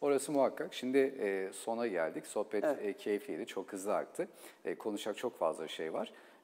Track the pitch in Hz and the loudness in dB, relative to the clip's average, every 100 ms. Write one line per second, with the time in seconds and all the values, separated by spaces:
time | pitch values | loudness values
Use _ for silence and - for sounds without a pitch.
0 | 143 139 135 143 123 - 160 - 127 135 | 4 4 4 4 4 2 -6 -4 2 6
1 | 135 - 104 95 95 - - 113 120 90 | 4 4 0 0 -2 -4 -4 0 0 2
2 | 80 82 - 110 101 104 - 95 104 95 | 0 -2 -4 -4 0 0 0 0 -2 -2
3 | 107 104 - 80 - - 92 98 98 87 | 0 0 0 -6 -4 -6 -6 -4 0 0
4 | 71 - 190 - - - - 85 113 101 | 0 -4 -6 -8 -20 -10 -6 -4 -2 -4
5 | 110 98 120 - 82 78 80 - 80 - | -4 -2 -4 0 0 0 -4 -6 -4 -4
6 | 107 - - - | -6 -8 -20 -10